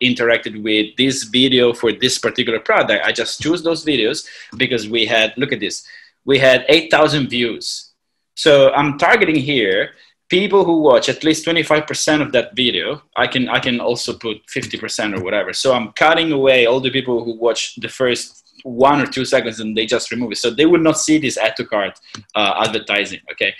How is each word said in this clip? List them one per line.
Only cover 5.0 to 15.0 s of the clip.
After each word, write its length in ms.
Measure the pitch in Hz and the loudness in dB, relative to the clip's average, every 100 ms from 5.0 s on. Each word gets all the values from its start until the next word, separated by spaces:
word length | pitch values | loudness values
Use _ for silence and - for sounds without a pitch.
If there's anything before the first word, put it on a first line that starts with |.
| 110 | 0
had, 260 | 117 110 123 | 0 0 -2
look 160 | 139 | -4
at 80 | 117 | -4
this, 240 | 98 - - - - _ - | -6 -8 -16 -20 -20 _ 0
we 120 | 135 | 2
had 280 | 135 127 - | 4 4 4
eight 220 | 160 160 | 2 2
thousand 400 | 151 151 147 120 | 2 2 2 -2
views. 600 | 120 117 85 - - - _ _ _ _ - | -2 -2 -4 -10 -12 -14 _ _ _ _ -2
So 340 | 160 143 135 | 4 6 6
I'm 240 | 135 147 143 | 4 0 0
targeting 380 | 175 233 175 156 | 2 4 2 0
here 560 | 131 139 101 95 143 _ _ _ - | 0 -2 0 0 -2 _ _ _ -4
people 360 | 180 196 196 | -2 2 2
who 160 | 175 165 | 4 4
watch 280 | 151 147 139 | 6 4 4
at 160 | 127 | -2
least 180 | 156 151 | 0 0
twenty-five 460 | - 170 151 151 151 | 0 -2 0 0 -2
percent 340 | - - 151 | -4 0 0
of 80 | 135 | 2
that 240 | 123 113 | 0 -2
video. 480 | 113 123 95 92 147 _ - | -2 -2 0 -4 -8 _ -4
I 100 | 123 | -2
can, 220 | 131 120 | -2 -2
I 100 | 123 | -2
can 220 | 131 120 | -2 -2
also 320 | 101 - - | -2 -4 -6
put 360 | - 113 107 _ | -8 -8 -10 _
fifty 300 | 135 110 - | -10 -8 -10
percent 400 | 107 - | -10 -6